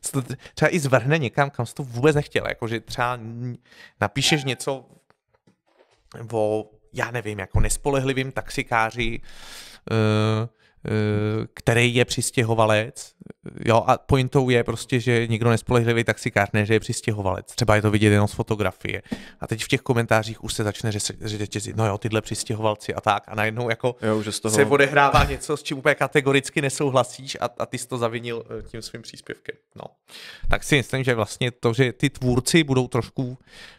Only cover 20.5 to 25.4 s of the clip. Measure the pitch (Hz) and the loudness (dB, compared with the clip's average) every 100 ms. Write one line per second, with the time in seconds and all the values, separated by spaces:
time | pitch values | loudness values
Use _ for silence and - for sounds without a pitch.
20.5 | - 107 101 113 104 - 104 110 104 104 | -4 -4 -2 -4 -4 -6 -8 -8 -6 -6
21.5 | 107 104 - 113 101 117 110 - 110 - | -6 -6 -2 0 0 -2 -2 -4 -6 -6
22.5 | 107 110 104 - - - 104 - 107 107 | -2 -2 -2 -6 -4 0 0 -2 -4 -2
23.5 | 110 120 113 127 120 110 110 107 - 113 | -2 -4 -2 -2 -2 0 0 -2 -4 0
24.5 | 110 139 139 139 143 139 143 143 135 | 2 4 4 4 4 4 4 2 -2